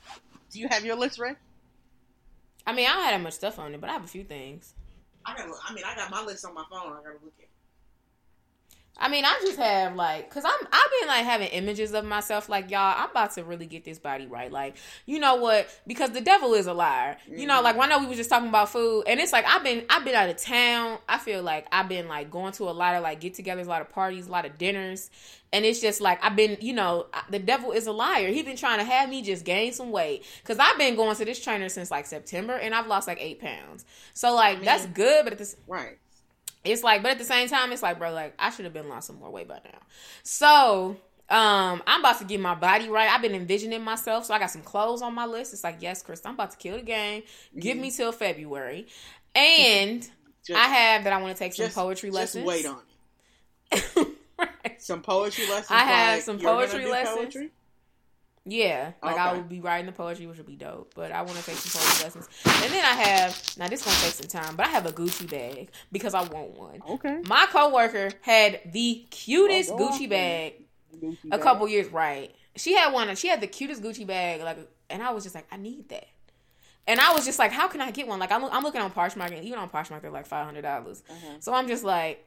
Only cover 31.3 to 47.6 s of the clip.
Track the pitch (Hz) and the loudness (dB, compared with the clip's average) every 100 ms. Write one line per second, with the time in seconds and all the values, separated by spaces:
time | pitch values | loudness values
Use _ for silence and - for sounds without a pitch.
31.3 | 247 254 208 190 185 175 147 147 151 - | -6 -6 -4 -4 -8 -6 -8 -8 -14 -10
32.3 | 180 220 254 220 226 220 202 190 175 156 | -8 -6 -6 -2 -4 0 -2 -2 -8 -10
33.3 | - 151 82 71 - - - - - 240 | -10 -12 -12 -14 -20 -20 -20 -18 0 2
34.3 | 240 214 190 196 277 185 175 233 302 240 | 6 6 4 2 2 0 2 6 6 4
35.3 | - 104 - - 180 117 - _ _ _ | -4 -12 -16 -12 -10 -10 -16 _ _ _
36.3 | _ - _ 175 233 233 208 233 254 240 | _ -18 _ -2 2 4 4 4 -2 0
37.3 | 247 247 277 247 240 185 170 170 160 151 | 0 2 0 0 -2 -4 -2 -4 -6 -8
38.3 | - 208 233 180 156 147 123 - 139 - | -4 -4 -4 -12 -12 -12 -12 -12 -16 -16
39.3 | 92 - - - - _ - - - - | -14 -14 -16 -18 -20 _ -20 -20 -18 -8
40.3 | - 294 294 254 190 185 202 _ _ - | 4 10 10 10 4 0 -6 _ _ 2
41.3 | 220 214 202 185 175 - 320 269 233 196 | 4 6 6 4 0 2 4 6 4 -2
42.3 | 202 180 165 180 214 226 214 220 240 226 | -4 -2 0 4 4 2 2 4 4 2
43.3 | 190 180 202 220 226 226 226 233 226 226 | -2 -2 -2 -2 -6 -6 -6 -2 -4 0
44.3 | 214 202 160 - 202 220 240 240 233 233 | -2 -2 -6 -8 -2 -2 -2 -6 -6 -6
45.3 | 226 240 202 175 165 170 185 - 165 - | -6 -10 -8 -8 -8 -10 -10 -12 -14 -12
46.3 | - 202 - 175 226 226 220 208 214 220 | -8 -8 -8 -12 -10 -6 -4 -4 -8 -12
47.3 | - - - | -20 -20 -10